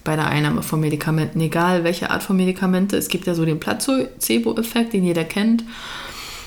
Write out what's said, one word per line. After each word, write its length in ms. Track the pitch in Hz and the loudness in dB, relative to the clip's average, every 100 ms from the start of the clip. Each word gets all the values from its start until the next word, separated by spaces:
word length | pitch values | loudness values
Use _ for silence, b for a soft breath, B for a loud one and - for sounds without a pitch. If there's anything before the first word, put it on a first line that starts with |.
bei 120 | 160 156 | -2 0
der 100 | 151 | 2
Einnahme 360 | 147 151 156 | 2 2 0
von 180 | - 156 | 0 0
Medikamenten, 600 | 156 147 156 160 151 160 | 0 0 0 0 0 0
egal 440 | 160 170 175 180 | 0 2 2 4
welche 260 | 170 180 - | 2 0 -2
Art 120 | 196 | -2
von 140 | - 190 | 0 2
Medikamente. 600 | 185 185 185 185 196 - | 2 2 2 2 2 0
Es 120 | - | 0
gibt 180 | 175 180 | -2 -2
ja 80 | |
so 100 | 170 | 0
den 160 | 160 156 | 0 0
Placebo-Effekt, 1300 | - 233 - 262 254 - - 226 226 226 226 240 226 | -2 -2 0 0 -2 -4 0 0 0 -2 -2 0 0
den 120 | 196 | 2
jeder 200 | 180 170 | 2 2
kennt, 400 | 160 202 220 233 - B B B B B B B | -2 0 2 2 0 B B B B B B B